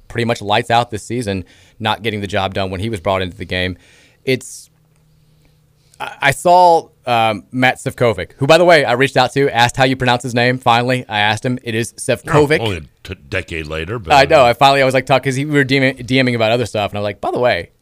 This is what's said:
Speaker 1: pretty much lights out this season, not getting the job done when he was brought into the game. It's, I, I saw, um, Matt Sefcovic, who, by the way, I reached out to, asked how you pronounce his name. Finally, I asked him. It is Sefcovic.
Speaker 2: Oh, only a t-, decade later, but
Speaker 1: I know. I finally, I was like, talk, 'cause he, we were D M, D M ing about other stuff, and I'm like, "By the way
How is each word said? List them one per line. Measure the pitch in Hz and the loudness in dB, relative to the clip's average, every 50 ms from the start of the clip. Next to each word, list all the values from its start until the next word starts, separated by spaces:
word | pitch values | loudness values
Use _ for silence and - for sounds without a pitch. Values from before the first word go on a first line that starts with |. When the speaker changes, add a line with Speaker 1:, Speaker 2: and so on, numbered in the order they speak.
| _ | _
Speaker 1:
pretty | - - 117 117 | -10 -6 -4 -2
much | 117 117 - | -2 -4 -4
lights | 104 101 107 117 120 - | -2 -2 -2 -2 0 0
out | 117 120 120 - | 0 0 0 -2
this | 110 101 - | -6 -12 -10
season, | - 113 127 117 101 98 92 90 _ _ _ _ _ _ - | -8 -8 -6 -4 -4 -6 -6 -8 _ _ _ _ _ _ -6
not | 107 107 104 - 104 | -4 -4 -4 -4 -4
getting | 113 104 104 | -6 -6 -6
the | 101 | -6
job | 90 101 98 95 98 95 | -4 -4 -4 -4 -4 -4
done | 101 98 95 | -6 -6 -6
when | 95 87 | -6 -8
he | 104 117 | -8 -8
was | 113 90 | -8 -6
brought | 80 101 95 95 92 | -4 -2 -2 -2 -4
into | 87 - | -6 -10
the | - 90 | -12 -10
game. | - - 92 90 92 92 - _ _ _ _ _ _ _ _ - | -6 -4 -4 -4 -4 -6 -10 _ _ _ _ _ _ _ _ -4
It's, | - 127 123 - - - - - _ _ _ _ _ _ _ _ _ _ _ _ _ _ _ _ _ _ _ _ _ _ _ _ _ _ - | -4 -4 -4 -6 -12 -20 -20 -20 _ _ _ _ _ _ _ _ _ _ _ _ _ _ _ _ _ _ _ _ _ _ _ _ _ _ -14
I, | - - - - | -14 -12 -8 -2
I | 139 139 | -2 -2
saw, | 139 - - 180 175 180 180 175 165 156 - - _ _ - | -2 0 2 4 6 6 6 6 4 2 0 -4 _ _ -4
um, | 123 120 117 113 110 107 90 - - | -2 0 0 0 0 -2 -4 -8 -8
Matt | 127 127 127 127 - | -2 0 0 0 0
Sefcovic, | - - 135 - - 127 117 101 90 85 - - | -2 -6 -8 -4 0 0 0 0 -2 -6 -10 -8
who, | - 135 | -2 2
by | 139 160 | 4 4
the | 170 180 | 6 6
way, | 175 170 147 131 | 6 6 4 4
I | 110 123 | 2 0
reached | 120 139 139 - | 0 0 0 2
out | 135 127 120 - | 0 0 0 0
to, | 139 139 135 | 0 0 0
asked | 90 117 120 120 - | 2 2 2 2 2
how | 131 131 | 0 0
you | 135 131 | 0 0
pronounce | 131 131 123 123 123 - | 0 0 0 0 0 -2
his | 127 113 | -2 -2
name. | 123 120 127 127 | 0 0 0 0
Finally, | 127 - 123 117 120 120 127 127 127 - | 0 2 2 2 2 2 0 -2 -4 -4
I | - 107 104 | -4 -2 0
asked | 104 107 107 107 - | 0 0 0 -2 -2
him. | 127 123 123 | -4 -6 -6
It | - 117 110 | -6 -6 -6
is | 113 117 - - | -4 -6 -6 -10
Sefcovic. | - - - 120 - - - 165 147 147 139 151 180 | -8 -4 -4 -4 -4 -2 0 2 2 2 2 2 0
Speaker 2:
Oh, | - | -2
only | 107 92 | -2 -6
a | 82 73 - _ _ - | -6 -10 -16 _ _ -16
t-, | - 95 - 73 67 | -16 -16 -16 -12 -8
decade | 95 92 90 - 85 80 78 | -8 -8 -6 -6 -10 -10 -8
later, | 76 78 80 82 90 117 120 | -8 -8 -8 -8 -8 -10 -8
but | 90 - | -2 2
Speaker 1:
I | 143 139 139 | 4 4 4
know. | 143 160 143 127 | 6 6 4 6
I | 120 113 | 4 4
finally, | - 139 139 139 139 | 4 4 4 4 4
I | 135 | 2
was | 131 127 | 2 0
like, | 131 131 | 0 0
talk, | - 139 123 - | 0 0 0 0
'cause | 139 127 | -2 -4
he, | 135 143 | -4 -4
we | 156 147 | -2 0
were | 143 135 | 0 0
D | 120 135 | 2 0
M, | 139 131 135 135 | 0 0 0 -2
D | 123 123 110 131 | -4 -4 -2 0
M | 135 127 | 0 2
ing | 123 120 | 0 0
about | 113 110 107 | 0 0 0
other | 117 123 117 | 0 0 -2
stuff, | - - 107 101 92 | -4 -4 -4 -4 -4
and | 104 | -4
I'm | 104 104 | -4 -6
like, | 104 104 - | -6 -6 -6
"By | - 359 | -6 -4
the | 370 | -2
way | 123 123 120 101 87 82 - _ _ | 0 0 0 0 -2 -4 -10 _ _